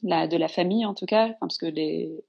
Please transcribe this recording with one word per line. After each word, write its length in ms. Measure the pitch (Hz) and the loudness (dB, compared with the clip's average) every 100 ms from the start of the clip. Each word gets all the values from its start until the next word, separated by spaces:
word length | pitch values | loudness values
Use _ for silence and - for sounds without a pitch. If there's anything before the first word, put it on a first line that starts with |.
la, 240 | 202 165 160 | 0 2 2
de 100 | 165 | 2
la 100 | 160 | 0
famille 380 | - 180 220 214 | 0 2 2 0
en 80 | |
tout 140 | 196 190 | -2 0
cas, 180 | 214 226 | 2 2
enfin, 120 | 226 | 0
parce 160 | - - | -6 -4
que 80 | 165 | -4
les, 580 | 156 156 165 165 156 | -2 -2 -2 -4 -8